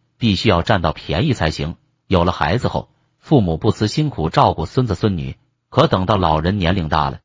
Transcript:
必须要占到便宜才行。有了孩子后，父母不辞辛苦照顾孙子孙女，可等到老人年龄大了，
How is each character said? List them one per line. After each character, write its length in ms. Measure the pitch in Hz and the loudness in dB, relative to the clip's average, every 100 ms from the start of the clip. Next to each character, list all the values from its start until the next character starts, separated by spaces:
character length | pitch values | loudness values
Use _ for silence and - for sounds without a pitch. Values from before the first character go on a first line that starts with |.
| _ _ | _ _
必 160 | 117 | -2
须 160 | 92 113 | 0 2
要 100 | 85 | 2
占 220 | - 104 | 2 0
到 100 | 80 | 0
便 340 | - - 78 151 | -4 -4 -2 -2
宜 60 | |
才 180 | 117 80 | 0 -2
行。 260 | 78 73 - _ _ _ | -2 -8 -8 _ _ _
有 180 | 92 | 0
了 80 | 87 | 2
孩 260 | - 73 110 | 0 -2 -2
子 100 | - | -2
后， 200 | 71 - _ _ _ | -4 -8 _ _ _
父 240 | - 147 | 2 2
母 160 | 90 80 | 4 0
不 120 | 113 | -2
辞 180 | - 107 | 0 -2
辛 200 | - 151 | 0 -4
苦 220 | - 78 | -2 -2
照 240 | 151 117 | 2 2
顾 100 | - | 2
孙 220 | 78 - 123 | -2 -2 -2
子 80 | |
孙 240 | 95 110 90 | 0 0 -2
女， 180 | 67 - _ _ _ | -6 -10 _ _ _
可 160 | - 151 | 0 2
等 200 | 95 92 | 2 0
到 100 | 104 | 2
老 240 | 87 78 | 2 2
人 180 | 82 104 | 2 0
年 160 | 82 | 0
龄 140 | 95 78 | 0 0
大 220 | 78 71 | 0 -2
了， 80 | - | -4